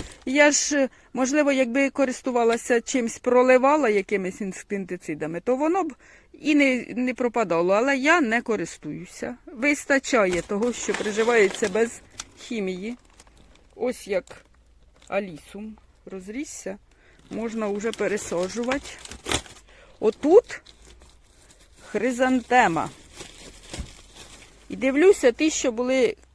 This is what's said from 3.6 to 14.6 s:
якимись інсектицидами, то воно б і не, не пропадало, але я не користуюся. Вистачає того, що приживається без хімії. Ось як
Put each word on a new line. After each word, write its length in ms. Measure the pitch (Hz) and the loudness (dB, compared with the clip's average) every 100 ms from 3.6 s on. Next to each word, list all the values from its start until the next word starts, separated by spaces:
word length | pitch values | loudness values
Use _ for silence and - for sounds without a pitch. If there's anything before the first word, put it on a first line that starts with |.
| 262 302 254 | 6 4 2
якимись 520 | 208 190 202 185 - | 0 0 -4 -4 -6
інсектицидами, 1000 | 196 185 - 202 190 180 - 151 156 170 | -8 -10 -8 -8 -8 -10 -10 -8 -8 -6
то 160 | 202 254 | -2 0
воно 280 | 311 381 | 0 0
б 100 | 330 247 - - _ | -2 -8 -20 -20 _
і 220 | - - 302 | -8 0 2
не, 300 | 277 254 - 208 | 4 0 -4 -4
не 180 | 254 | -4
пропадало, 600 | 240 247 240 208 165 175 | -2 -2 0 0 0 2
але 240 | 196 269 277 | 2 2 0
я 240 | 277 349 | 2 2
не 200 | 247 226 | 2 -2
користуюся. 960 | 240 214 165 - 151 156 175 - 240 247 - | -2 -4 -6 -10 -12 -12 -14 -12 -12 -12 -16
Вистачає 960 | 285 277 285 - 277 - 247 190 175 | -4 -2 -2 0 -2 0 0 2 0
того, 320 | - 202 240 | -4 -4 -4
що 200 | 226 - | -4 -6
приживається 760 | 196 202 208 226 240 190 - 214 | -4 -4 -2 2 4 4 2 -2
без 320 | 196 233 - - - - - | 0 -2 -4 -18 -20 -20 -20
хімії. 600 | - 233 190 185 208 247 _ - - - - _ _ - | -10 -6 -6 -6 -10 -12 _ -20 -20 -20 -20 _ _ -6
Ось 320 | 247 240 - | -6 -6 -6
як 380 | 190 - - - _ | -6 -6 -14 -20 _